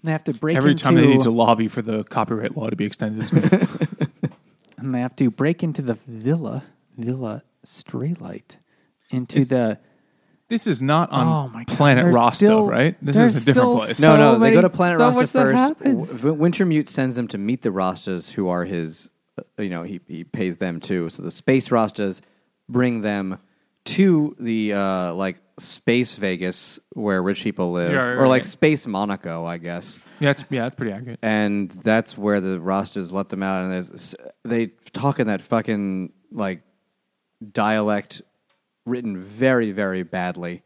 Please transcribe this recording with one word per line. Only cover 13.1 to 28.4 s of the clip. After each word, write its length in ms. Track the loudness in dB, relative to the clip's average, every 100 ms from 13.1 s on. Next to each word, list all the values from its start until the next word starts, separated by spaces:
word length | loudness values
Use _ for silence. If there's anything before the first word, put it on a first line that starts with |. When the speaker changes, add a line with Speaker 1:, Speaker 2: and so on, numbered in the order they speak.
Speaker 1:
there's 220 | 6 6 4
Speaker 2:
is 60 |
a 100 | 4
different 160 | 4 4
Speaker 1:
still 180 | 2 0
Speaker 2:
place. 140 | 6
Speaker 3:
No, 140 | 8
Speaker 1:
so 20 | 10
Speaker 3:
no, 220 | 8 8
they 120 | 6
go 40 | 6
Speaker 1:
many, 60 |
Speaker 3:
to 80 | 6
Planet 280 | 4 2 4
Speaker 1:
so 40 |
Speaker 3:
Rasta 160 | 4 4
Speaker 1:
much 120 | 2
that 100 | 2
Speaker 3:
first. 140 | 4 4
Speaker 1:
happens. 500 | 2 2 0 0 -4 -2
Speaker 3:
W-, 120 | -2
Wintermute 540 | 2 2 2 2 2 0
sends 260 | -4 -2
them 140 | -2 -6
to 80 | -6
meet 240 | -4 -2
the 80 | -2
Rastas, 640 | -2 -2 -4 -6 -8 -8
who 180 | -4 -2
are 160 | -2
his, 460 | -4 -6 -8 -10 -20 _ _ -18
uh, 240 | -16 -10
you 60 | -8
know, 140 | -8
he, 180 | -10 -12 _
he 160 | -14
pays 320 | -12 -6 -6 -4
them 240 | -6 -6
too. 300 | -6 -4 -4
So 120 | -8
the 80 | -12
space 380 | -8 -2 0 0
Rastas 540 | -2 -2 -4 -6 -6 _ _ _ _ -6
bring 360 | -2 -2 -2
them 360 | -4 -4 -6 -10 _ _ _ _
to 500 | -8 2 4 4 0 -6
the, 320 | -6 -2 -2
uh, 400 | -2 -2 -2 -4
like, 240 | -4 -6 -8 _ -20
space 580 | -16 -8 0 0 0 -4
Vegas 640 | -6 -4 -6 -6 -12 -16 _
where 280 | -6 -2 0
rich 200 | -2 -4
people 300 | -6 -4 -4
live, 200 | -2 -2
Speaker 2:
Yeah, 60 | -2
right, 140 | -2
Speaker 3:
or, 140 | 2 4
like, 140 | 4